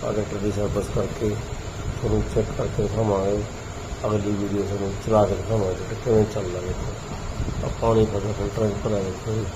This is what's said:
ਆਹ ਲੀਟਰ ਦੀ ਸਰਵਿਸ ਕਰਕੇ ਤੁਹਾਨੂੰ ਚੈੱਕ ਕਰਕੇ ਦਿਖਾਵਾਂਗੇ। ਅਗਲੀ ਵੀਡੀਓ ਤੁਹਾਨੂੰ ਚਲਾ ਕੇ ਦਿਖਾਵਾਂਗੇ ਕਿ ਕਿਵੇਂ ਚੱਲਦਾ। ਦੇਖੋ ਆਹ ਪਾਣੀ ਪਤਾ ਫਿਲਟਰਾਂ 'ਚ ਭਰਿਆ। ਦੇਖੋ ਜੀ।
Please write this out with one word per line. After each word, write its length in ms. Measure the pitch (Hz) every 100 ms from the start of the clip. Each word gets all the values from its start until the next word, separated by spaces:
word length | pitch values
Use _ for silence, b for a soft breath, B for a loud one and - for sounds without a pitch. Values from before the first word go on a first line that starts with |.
ਆਹ 80 | 120
ਲੀਟਰ 240 | 107 101 104
ਦੀ 160 | 104
ਸਰਵਿਸ 320 | 98 101 104 95
ਕਰਕੇ 340 | 120 98 - 110
ਤੁਹਾਨੂੰ 920 | 107 - - - - - - 117 107 104
ਚੈੱਕ 120 | - 104 -
ਕਰਕੇ 240 | 101 -
ਦਿਖਾਵਾਂਗੇ। 600 | 104 104 110 98 98 104 110 - - - - - 117
ਅਗਲੀ 240 | 107 101
ਵੀਡੀਓ 320 | 101 101 101
ਤੁਹਾਨੂੰ 300 | 98 101 98 95 -
ਚਲਾ 180 | 110 101
ਕੇ 80 |
ਦਿਖਾਵਾਂਗੇ 400 | - 90 110 95 90 -
ਕਿ 40 | 107
ਕਿਵੇਂ 200 | - 110
ਚੱਲਦਾ। 360 | 107 107 95 90
ਦੇਖੋ 320 | 90 92 123 101 - - - - - -
ਆਹ 60 | - -
ਪਾਣੀ 240 | 117 113
ਪਤਾ 280 | 107 101 101
ਫਿਲਟਰਾਂ 360 | 101 101 113 107
'ਚ 40 | 98
ਭਰਿਆ। 140 | 117 107
ਦੇਖੋ 340 | 95 92 -
ਜੀ। 120 | 110 98